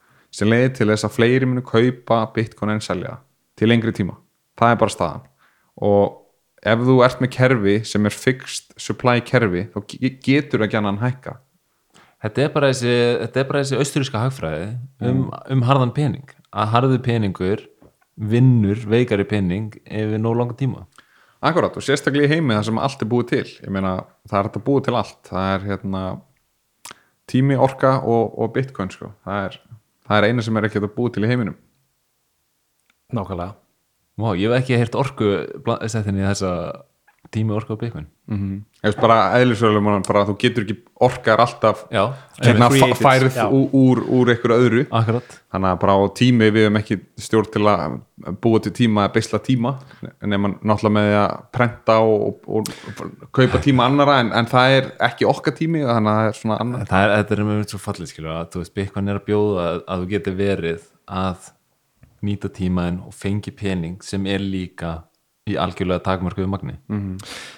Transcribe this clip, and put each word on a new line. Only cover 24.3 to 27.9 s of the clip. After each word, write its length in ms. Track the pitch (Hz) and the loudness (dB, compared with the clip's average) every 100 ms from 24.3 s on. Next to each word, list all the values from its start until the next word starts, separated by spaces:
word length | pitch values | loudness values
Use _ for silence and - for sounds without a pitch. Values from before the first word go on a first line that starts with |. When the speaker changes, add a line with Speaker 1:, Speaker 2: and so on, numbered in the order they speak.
| 98 | -2
Speaker 1:
er 80 | 104 | -2
hægt 80 | 107 | -4
að 80 | 139 | 0
búa 180 | 139 | 0
til 120 | - 120 | 0 -2
allt. 240 | 101 - | -4 -12
Það 280 | - 92 95 | -10 -4 -2
er, 120 | 95 101 | -2 -4
hérna, 360 | 95 98 95 92 - _ _ _ _ _ _ - - _ _ - | -6 -6 -6 -6 -10 _ _ _ _ _ _ -20 -20 _ _ -4
tími, 260 | 127 135 127 | 0 2 2
orka 440 | 131 - 135 | 0 2 0